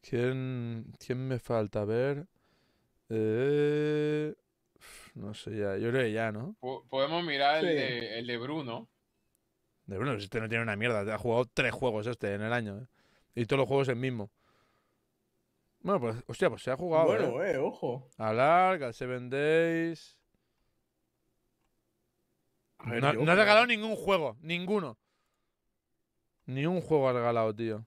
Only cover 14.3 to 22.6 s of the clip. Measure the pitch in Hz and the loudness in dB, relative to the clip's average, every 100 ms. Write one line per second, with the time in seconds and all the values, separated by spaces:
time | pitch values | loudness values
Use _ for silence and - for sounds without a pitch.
14.3 | _ _ _ _ _ _ _ _ _ _ | _ _ _ _ _ _ _ _ _ _
15.3 | _ _ _ _ _ 196 123 120 113 - | _ _ _ _ _ -2 0 0 -4 -10
16.3 | 120 175 110 - 135 175 160 160 214 160 | 0 0 0 -6 -4 0 4 4 4 0
17.3 | 120 190 147 160 - 147 120 - - 110 | -2 -2 0 -2 -4 -6 -6 -10 -6 -2
18.3 | 110 139 175 185 185 131 113 127 127 123 | 2 4 6 4 2 -4 -6 -6 -6 -4
19.3 | 131 147 160 165 165 165 165 - _ _ | -2 2 4 4 0 -2 -6 -14 _ _
20.3 | _ _ _ _ _ _ _ _ _ _ | _ _ _ _ _ _ _ _ _ _
21.3 | _ _ _ _ _ _ _ _ _ _ | _ _ _ _ _ _ _ _ _ _
22.3 | _ _ _ | _ _ _